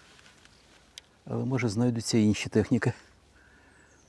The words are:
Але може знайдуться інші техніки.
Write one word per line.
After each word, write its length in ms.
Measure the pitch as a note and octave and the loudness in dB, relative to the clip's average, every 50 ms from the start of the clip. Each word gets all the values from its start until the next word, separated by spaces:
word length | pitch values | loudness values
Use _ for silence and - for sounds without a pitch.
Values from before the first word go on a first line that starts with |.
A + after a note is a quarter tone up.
| - - - - - - - _ - - _ _ _ _ _ - _ _ _ - - _ _ _ _ | -20 -20 -20 -20 -20 -20 -20 _ -20 -20 _ _ _ _ _ -20 _ _ _ -20 -20 _ _ _ _
Але 180 | - A#2+ A#2 A#2+ | -8 -6 -6 -4
може 240 | A#2+ C3+ B2 A#2+ A#2 | -4 -2 -2 -2 -2
знайдуться 500 | F#2+ A2 B2 B2 A#2 A2+ G#2+ - - A#2 | 0 0 0 0 0 -2 -4 0 2 4
інші 300 | G#2+ G#2+ G2+ - - - | 4 4 2 0 -4 0
техніки. 440 | - A2+ G2+ - - A2+ - B2+ - - - - _ _ _ _ _ _ _ _ _ _ _ _ _ _ _ _ _ _ _ | 0 0 2 2 0 0 2 0 -2 -2 -8 -20 _ _ _ _ _ _ _ _ _ _ _ _ _ _ _ _ _ _ _